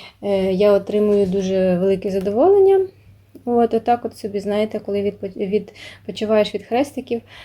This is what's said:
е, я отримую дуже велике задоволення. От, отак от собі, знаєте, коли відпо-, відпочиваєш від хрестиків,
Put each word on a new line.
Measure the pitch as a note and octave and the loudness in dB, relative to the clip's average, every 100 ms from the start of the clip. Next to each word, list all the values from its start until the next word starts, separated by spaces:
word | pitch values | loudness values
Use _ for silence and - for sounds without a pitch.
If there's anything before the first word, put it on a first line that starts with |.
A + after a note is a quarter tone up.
| - - | -20 -10
е, | G3+ G3 F#3+ | -2 0 0
я | F#3 G#3 | 2 4
отримую | G3+ F#3+ G#3 G#3 G3+ G3 | 4 2 0 2 2 0
дуже | F#3+ F#3+ F#3+ F#3 F3+ | -2 -2 0 0 0
велике | F#3+ F#3+ G3 | 0 -2 -2
задоволення. | F#3+ G3 G#3 E4+ G4+ F#4+ G4 F#4 - - - _ - A#3+ | -4 -2 2 4 6 6 4 0 -8 -20 -20 _ -12 -2
От, | A#3+ A#3 | 0 2
отак | A3+ A3+ A#3+ A#3 | 0 0 -2 -2
от | - | -10
собі, | G#3+ G3+ | -10 -8
знаєте, | G3 G#3 G#3+ G#3+ | -4 -2 -2 -6
коли | G#3 G3+ | -4 -4
відпо-, | G3+ G3 G3 - G3+ | -4 -6 -10 -8 -2
відпочиваєш | G#3 F#3+ - - - - F#3 G#3+ G#3+ G#3 G3+ | -4 -4 -18 -20 -20 -14 -8 0 0 0 -4
від | |
хрестиків, | - A#3 C#4+ - B3+ A#3 - - | -4 -2 -2 -6 -8 -8 -10 -20